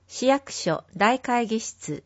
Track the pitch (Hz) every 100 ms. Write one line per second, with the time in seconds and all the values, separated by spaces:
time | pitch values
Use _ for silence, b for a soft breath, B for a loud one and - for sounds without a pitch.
0 | _ - 247 277 - - 180 156 - 175
1 | 208 254 262 240 220 220 - - - 147